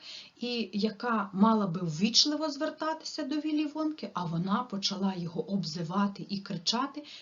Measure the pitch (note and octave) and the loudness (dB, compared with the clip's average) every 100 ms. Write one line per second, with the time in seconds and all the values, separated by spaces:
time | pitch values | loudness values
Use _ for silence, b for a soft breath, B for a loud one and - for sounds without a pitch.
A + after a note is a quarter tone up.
0 | B B B - A#3+ A#3+ G#3 G#3 G#3+ G#3+ | B B B -8 -4 -2 -2 0 0 0
1 | A#3+ A3+ G3+ F3+ A3 A3 G3 E3+ F3 D3+ | -2 0 0 6 6 6 4 0 -2 2
2 | A3 A#3 D4 D4 D#4 C#4 D#4 D#4 D#4 D#4+ | 4 4 4 2 -2 -2 -4 -2 -2 -2
3 | - - C#4 D4+ D4+ D4+ D4+ D4+ D#4 D#4 | -6 -6 -2 -2 0 0 0 0 -2 -2
4 | G#3 - F3 E3 F#3+ G#3+ B3+ G3 - F#3 | -6 -4 -2 0 2 2 0 -2 -2 0
5 | G3 F3+ E3 G#3 - G3 E3 F3 E3 F#3 | 0 0 -4 -4 -2 0 -2 -4 -2 2
6 | G3+ G3 E3+ G3+ - E3+ - A3+ C#4 D4 | 0 0 -6 -6 -4 -6 0 0 0 -4
7 | - B | -12 B